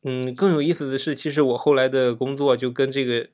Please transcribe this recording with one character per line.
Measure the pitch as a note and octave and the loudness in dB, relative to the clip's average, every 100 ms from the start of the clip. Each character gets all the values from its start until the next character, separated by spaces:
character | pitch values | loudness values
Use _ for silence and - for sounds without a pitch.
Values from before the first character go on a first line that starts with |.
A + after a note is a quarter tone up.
嗯， | C#3+ B2+ B2+ | -6 -6 -6
更 | B2+ G3 | 0 2
有 | D#3+ | 4
意 | D3 | 2
思 | D#3+ C#3+ | -2 -2
的 | C3 | -4
是， | D3 | -4
其 | C#3+ D#3 | -4 -4
实 | C#3+ | 0
我 | C#3 A#2+ | 0 2
后 | - | 2
来 | C#3 C3 | 4 2
的 | C3 B2+ A#2 | 2 0 0
工 | C3 C#3 | -4 -2
作 | C#3+ B2 | 0 2
就 | B2+ | 0
跟 | B2 C3+ | -2 -2
这 | C3+ B2+ | 0 -2
个 | A#2+ A2+ | -2 -4